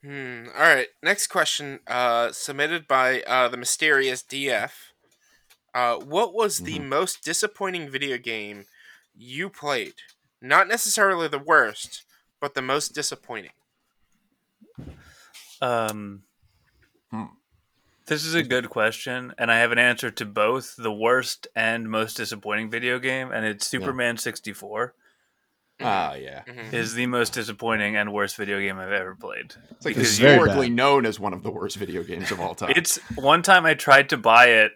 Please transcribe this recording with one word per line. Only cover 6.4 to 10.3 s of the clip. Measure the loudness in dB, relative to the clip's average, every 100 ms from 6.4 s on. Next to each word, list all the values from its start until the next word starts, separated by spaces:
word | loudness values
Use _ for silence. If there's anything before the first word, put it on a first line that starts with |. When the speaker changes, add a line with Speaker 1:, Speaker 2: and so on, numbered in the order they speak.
| -2 -2
Speaker 1:
the | -6 -8
Speaker 2:
Mm-hmm. | -4
Speaker 1:
most | -2 -2 -6
disappointing | -6 -4 -4 -4 -6 -6 -8
video | -6 -4 -6
game | -6 -8 -10 -14 -20 _ -20 -20 _
you | _ -16 -10 -10
played? | -8 -4 -4 -4 -12 -20 _ _